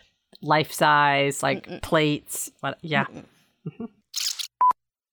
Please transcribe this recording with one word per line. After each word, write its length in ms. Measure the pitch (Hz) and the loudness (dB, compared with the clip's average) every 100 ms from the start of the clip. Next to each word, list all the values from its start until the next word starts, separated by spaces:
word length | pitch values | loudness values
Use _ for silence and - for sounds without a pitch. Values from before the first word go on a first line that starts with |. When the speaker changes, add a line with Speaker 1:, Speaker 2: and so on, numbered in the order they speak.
| _ _ _ - | _ _ _ -8
Speaker 1:
life 300 | 147 156 156 | 0 0 0
size, 720 | - 156 147 143 139 139 139 | 0 4 6 4 4 0 0
like, 240 | 139 135 - | -2 -4 -6
Speaker 2:
Mm-mm. 140 | - | -12
Speaker 1:
plates. 680 | - 165 151 147 - - - - | -2 2 2 0 -4 -10 -10 -10
What, 180 | 139 131 | -10 -8
yeah. 220 | 165 143 | -4 -2
Speaker 2:
Mm-mm. 200 | 135 123 - _ _ _ 165 | -2 -8 -20 _ _ _ -14
Speaker 1:
Mm-hmm. 160 | - 226 _ _ - - - - - 508 - _ _ _ | -12 -14 _ _ -8 -6 -8 -10 0 2 2 _ _ _